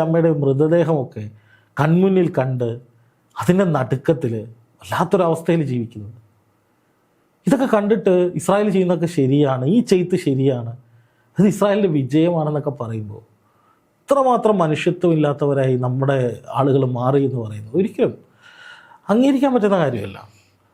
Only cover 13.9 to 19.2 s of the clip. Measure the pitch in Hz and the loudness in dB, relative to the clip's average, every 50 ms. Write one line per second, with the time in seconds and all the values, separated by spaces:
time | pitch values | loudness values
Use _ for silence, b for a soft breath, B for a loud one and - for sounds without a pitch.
13.9 | _ _ _ - 285 277 262 254 247 226 240 214 214 185 165 156 151 143 - 175 | _ _ _ 0 0 2 2 2 2 2 2 2 2 2 2 0 0 0 0 -2
14.9 | 175 180 - 170 165 156 147 147 139 131 147 143 139 139 135 131 127 123 127 127 | -2 0 0 2 2 2 2 0 0 0 0 0 0 2 2 2 0 0 0 -2
15.9 | 123 131 135 135 139 135 123 120 110 - - - - 120 135 143 135 139 135 127 | -2 0 0 0 0 0 0 -2 -4 -8 -12 -8 -4 0 0 2 2 2 2 0
16.9 | 123 120 123 127 139 143 139 127 127 123 113 107 107 104 107 107 123 170 202 226 | -2 -2 -2 0 2 2 0 0 -2 -4 -8 -8 -12 -14 -14 -6 -2 -2 -2 -2
17.9 | - - 233 143 - - - _ B B B B B B B B B B B B | -2 -2 -2 -2 -2 -6 -14 _ B B B B B B B B B B B B
18.9 | B B B - 202 233 | B B B 0 2 2